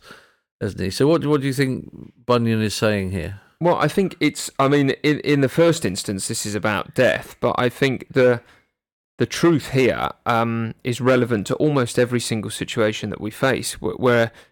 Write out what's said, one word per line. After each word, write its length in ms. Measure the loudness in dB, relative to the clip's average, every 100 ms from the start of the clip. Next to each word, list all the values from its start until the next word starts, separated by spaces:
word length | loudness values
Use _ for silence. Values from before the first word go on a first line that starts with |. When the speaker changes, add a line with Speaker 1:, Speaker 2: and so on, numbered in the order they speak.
| -20 -20 _ _ _ -8
Speaker 1:
hasn't 220 | -8 -4
he? 80 | -4
So 180 | 0 2
what, 180 | 2 2
what 140 | 0
do 60 | 0
you 60 |
think 360 | -2 -2 -4 -10 -18 -20 _ 0
Bunyan 360 | 2 2 0
is 120 | 0 0
saying 360 | 0 0 -2
here? 280 | -4 -6 -10 _ -2
Speaker 2:
Well, 160 | 0 2
I 100 | 0
think 300 | 0 -2 0
it's, 320 | -2 -2 -6 0
I 80 | 2
mean, 220 | 4 2 2
in, 180 | 0 0
in 180 | 2 2
the 80 | 2
first 360 | 4 4 4 -2
instance, 420 | -4 -4 -4 -4
this 180 | -6 -6
is 80 | -4
about 380 | -2 -2 -2
death, 440 | 2 2 2 -4 -4
but 160 | -2 0
I 120 | -2
think 360 | 0 -2 -2 -2
the, 300 | 4 4 4 -4 _ _ _ _ _ _ -4
the 80 | -4
truth 440 | 2 2 2 2
here, 380 | 2 2 2 -4 -4 -2
um, 480 | 0 0 -2 -4 -6
is 180 | -6 0
relevant 460 | 2 4 2 0 -2
to 80 | 0
almost 420 | 0 0 0 0
every 220 | 0 0
single 320 | -2 -4 -6
situation 580 | -8 -6 -2 -2 -2 -8
that 100 | -8
we 120 | -8
face, 420 | -2 -2 -2 -4 -6
wh-, 240 | -6 -2
where 320 | 2 2 0 -4 -20